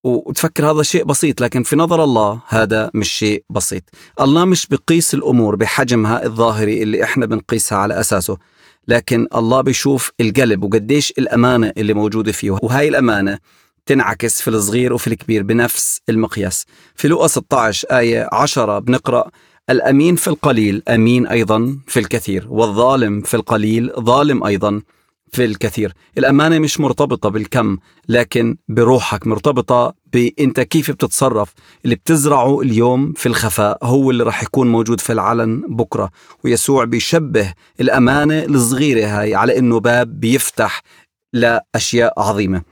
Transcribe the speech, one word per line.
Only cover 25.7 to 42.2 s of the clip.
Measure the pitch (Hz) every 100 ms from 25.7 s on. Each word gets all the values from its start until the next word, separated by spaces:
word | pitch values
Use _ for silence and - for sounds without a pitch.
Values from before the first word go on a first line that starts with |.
| - 104 - _ -
الأمانة | 131 139 156 160
مش | 151 -
مرتبطة | 139 123 143 120 104
بالكم، | 107 104 123 107 95 _ _ -
لكن | 120 120 120 117 - -
بروحك، | 110 117 131 - 104 113
مرتبطة | 107 147 127 - 123 120 - _
بأنت | 123 120 - 135 127
كيف | 123 160 147
بتتصرف. | 143 120 - 135 110 101 _ _ _
اللي | 123
بتزرعه | 117 - 160 147 139 123 139
اليوم | 131 110 120 127 143
في | 151 -
الخفاء | 104 110 107 104 -
هو | 120 135 131
اللي | 123
رح | 113 -
يكون | 113 135 123
موجود | 113 113 113
في | -
العلن | 113 95 117 113 117 -
بكرة. | 117 113 113 95 _ _ -
ويسوع | 127 117 - 139
بيشبه | 117 120 - 165 147 107 95 85 _ -
الأمانة | 127 135 123 143 147 156
الصغيرة | 160 139 117 131 151 117 104
هاي | 104 107
على | 95 117 127
إنه | 123 113
باب | 117 120 120 107
بيفتح | 113 127 - - 107 - _ _ _ _ _
لأشياء | 120 117 117 - 113 - 120 117 -